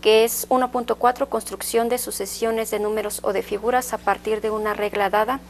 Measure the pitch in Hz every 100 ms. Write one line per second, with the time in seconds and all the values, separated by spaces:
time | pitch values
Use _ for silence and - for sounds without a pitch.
0 | 214 220 226 - - 254 247 254 240 220
1 | 240 247 277 226 - 196 - 233 233 247
2 | - - 196 - 226 226 220 208 208 214
3 | 208 - 214 196 185 202 214 247 247 214
4 | - 196 - 214 214 214 214 208 208 208
5 | 196 208 220 269 -